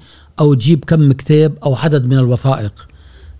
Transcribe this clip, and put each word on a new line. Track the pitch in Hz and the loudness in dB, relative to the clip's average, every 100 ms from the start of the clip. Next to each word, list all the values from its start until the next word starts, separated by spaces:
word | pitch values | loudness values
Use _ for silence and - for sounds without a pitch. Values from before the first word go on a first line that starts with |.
| - - _ - | -10 -20 _ -2
أو | 151 | 0
تجيب | 139 110 170 - | 2 0 0 0
كم | 165 143 | 0 2
كتاب | 131 - 151 156 151 | 0 0 2 0 -2
أو | 147 127 | -4 -2
عدد | 170 147 123 | -2 -2 0
من | 131 | 0
الوثائق. | 123 123 135 135 104 - - - - - - - | 0 0 -2 -4 -6 -12 -20 -20 -20 -20 -20 -20